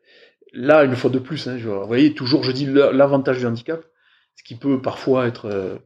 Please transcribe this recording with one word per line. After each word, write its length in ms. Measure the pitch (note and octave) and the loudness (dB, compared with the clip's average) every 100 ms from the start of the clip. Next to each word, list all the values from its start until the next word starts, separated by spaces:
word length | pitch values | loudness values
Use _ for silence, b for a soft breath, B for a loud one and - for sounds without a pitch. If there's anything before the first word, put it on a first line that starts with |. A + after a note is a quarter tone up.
| b b b b _ | b b b b _
là, 320 | B2 B2+ D#3 | -4 2 4
une 120 | C#3+ B2 | 4 2
fois 140 | C3 | 0
de 80 | B2+ | -2
plus, 280 | B2+ D3 B2+ | -4 -8 -8
hein, 100 | B2+ | -8
je, 100 | A2+ | -6
vous 180 | G2 G2+ | -6 -2
voyez, 280 | A#2+ D3 | 2 2
toujours, 280 | - B2+ C#3+ | 2 0 0
je 100 | B2+ | 0
dis 140 | B2+ C#3+ | -4 0
la-, 260 | C#3 C#3 | 2 4
l'avantage 460 | C3+ C#3 C#3 C3+ B2+ | 4 4 2 0 -2
du 80 | A#2+ | -2
handicap, 380 | A2+ - E3 - _ _ _ _ _ | -4 -6 -10 -10 _ _ _ _ _
ce 60 | |
qui 140 | - A#2 | -20 -8
peut 260 | C#3 C3+ | -2 -2
parfois 440 | B2 G2 - C3 B2 | -2 -4 0 0 0
être, 200 | A#2+ A2 | -4 -6
euh, 300 | G2+ F#2 G2 | -6 -6 -8